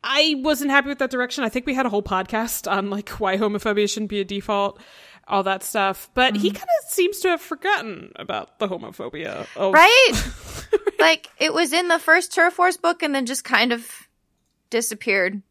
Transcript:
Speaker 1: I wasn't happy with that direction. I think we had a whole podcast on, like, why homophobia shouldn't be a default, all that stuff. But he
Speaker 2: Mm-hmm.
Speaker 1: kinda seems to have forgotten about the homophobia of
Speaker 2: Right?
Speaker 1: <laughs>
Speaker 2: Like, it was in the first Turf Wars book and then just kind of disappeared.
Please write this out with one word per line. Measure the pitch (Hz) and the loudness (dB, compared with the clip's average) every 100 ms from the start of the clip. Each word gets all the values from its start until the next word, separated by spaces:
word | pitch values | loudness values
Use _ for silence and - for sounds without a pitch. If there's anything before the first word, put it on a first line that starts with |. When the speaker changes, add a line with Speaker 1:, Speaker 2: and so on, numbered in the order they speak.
Speaker 1:
I | 233 277 320 294 | -2 2 2 2
wasn't | 277 285 285 | 0 0 2
happy | 277 269 | 2 2
with | 277 | -4
that | 262 | -4
direction. | 262 247 - | -2 -4 -4
I | 233 | -4
think | 254 254 | -4 -4
we | |
had | 262 | -4
a | 254 | -2
whole | 202 | -2
podcast | 202 185 190 220 233 - 196 | -2 -4 -4 -4 -4 -6 -4
on, | 190 202 | -4 -2
like, | 202 202 - | -8 -10 -4
why | 202 190 | -2 0
homophobia | 214 208 220 208 208 | -2 -2 -2 0 0
shouldn't | 220 208 | -2 -6
be | 208 | -6
a | |
default, | 190 202 196 202 202 - - - - - - | -6 -8 -4 -2 -2 -4 -20 -20 -20 -20 -4
all | 196 | -2
that | 190 190 | 0 -4
stuff. | - 220 196 190 - | -4 -2 -2 -2 -8
But | - 254 208 | 0 0 2
he | 359 | -2
Speaker 2:
Mm-hmm. | - | -2
Speaker 1:
kinda | 740 659 - | -2 -2 -2
seems | - 370 403 | 0 0 0
to | 370 | -2
have | 330 | -2
forgotten | - 302 381 415 226 185 - - | -4 -8 -2 -2 -4 -12 -16 -16
about | - - - _ | -8 -8 -8 _
the | 202 | -6
homophobia | 185 110 - - - - - - - | -6 -10 -12 -12 -10 -10 -10 -12 -2
of | 196 | 4
Speaker 2:
Right? | 294 359 494 508 | 8 10 10 6
Speaker 1:
<laughs> | 220 - - - - - 427 - - | 4 -4 -10 -16 -16 -2 0 0 2
Speaker 2:
Like, | 320 320 - _ | 2 2 -4 _
it | 311 | 0
was | 311 330 | 2 0
in | 320 359 | 0 2
the | 330 | 0
first | 330 330 359 | 4 2 2
Turf | - 339 349 | 2 2 4
Wars | 359 349 | 0 2
book | 339 349 | -2 0
and | 311 | -2
then | 277 240 | -2 -2
just | 262 | -6
kind | - 247 240 | 0 2 2
of | 233 233 - - _ _ _ _ _ _ | 0 -6 -20 -20 _ _ _ _ _ _
disappeared. | 233 226 214 - 196 185 202 - | -4 -4 -6 -2 0 0 -4 -14